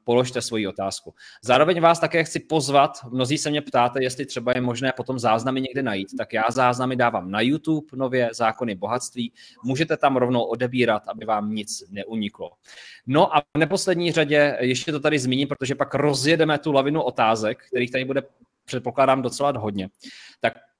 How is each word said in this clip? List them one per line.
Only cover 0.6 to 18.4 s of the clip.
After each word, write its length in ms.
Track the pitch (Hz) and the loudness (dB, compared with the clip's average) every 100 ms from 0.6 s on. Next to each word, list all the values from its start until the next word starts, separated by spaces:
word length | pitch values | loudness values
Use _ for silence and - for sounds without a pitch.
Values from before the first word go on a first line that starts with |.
| 98 | -4
otázku. 480 | 95 98 - 85 - - - | -4 -6 -8 -14 -20 -20 -6
Zároveň 380 | 110 127 156 175 | 2 4 4 4
vás 200 | 165 165 | 4 4
také 240 | 165 170 | 2 0
chci 160 | 156 160 | -2 -4
pozvat, 580 | - 156 135 139 147 - 127 | -2 -2 2 4 4 0 -8
mnozí 280 | 127 127 147 | -4 -2 -2
se 120 | 151 | -2
mě 100 | 147 | -4
ptáte, 420 | 147 127 120 135 | -2 2 2 0
jestli 240 | 127 123 135 | -4 -4 -8
třeba 260 | 127 117 | -6 -2
je 60 | 127 | -2
možné 320 | 123 117 131 - | -2 -2 -4 -4
potom 220 | 117 131 | -6 -2
záznamy 420 | 113 113 127 131 | 0 0 0 -4
někde 220 | 131 131 | -6 -4
najít, 260 | 131 98 98 - | -4 -4 -6 -8
tak 140 | 110 | -4
já 120 | 110 113 | 0 0
záznamy 460 | 120 127 123 127 127 | 2 2 2 -2 2
dávám 340 | 120 110 90 | 0 0 -4
na 100 | 101 | -2
YouTube, 460 | 123 151 156 156 151 | 0 0 -2 -4 -4
nově 360 | 131 131 127 117 | -6 -2 0 -2
Zákony 400 | 113 113 - 120 | 0 -2 -2 -6
bohatství, 580 | 95 101 123 - 127 120 _ - _ | -4 -4 -4 -6 -8 -10 _ -20 _
můžete 320 | 120 135 160 156 | -4 -2 -2 2
tam 200 | 143 131 | 2 2
rovnou 260 | 123 127 | 0 0
odebírat, 640 | 95 117 123 127 117 107 - | -2 -4 -2 0 2 0 -4
aby 160 | 110 | -10
vám 260 | 107 107 104 | -4 -4 -2
nic 300 | 107 104 - 95 | -6 -8 -12 -12
neuniklo. 600 | 101 98 226 104 - 82 _ _ - - - - | -12 -8 -6 -6 -8 -16 _ _ -20 -20 -14 -2
No 300 | 143 190 156 | 2 2 2
a 40 | |
v 180 | - 147 | 2 4
neposlední 540 | 156 190 - 175 175 | 4 4 2 0 2
řadě 440 | 156 151 147 147 120 | 2 4 4 4 2
ještě 320 | 127 127 - | 0 0 -2
to 80 | 151 | -2
tady 180 | 151 151 | 0 2
zmíním, 300 | 127 127 143 | 2 0 -2
protože 260 | 143 131 | -4 -4
pak 200 | 139 135 | -2 -2
rozjedeme 640 | 139 147 131 139 165 156 147 | 0 2 2 2 4 4 0
tu 140 | 160 | 2
lavinu 300 | 139 135 156 | 2 2 0
otázek, 560 | 123 - 113 113 110 127 - | 0 2 2 2 -2 -4 -6
kterých 220 | 123 123 | -4 -2
tady 140 | 127 | -2
bude, 180 | 131 135 - _ | -4 -4 -6 _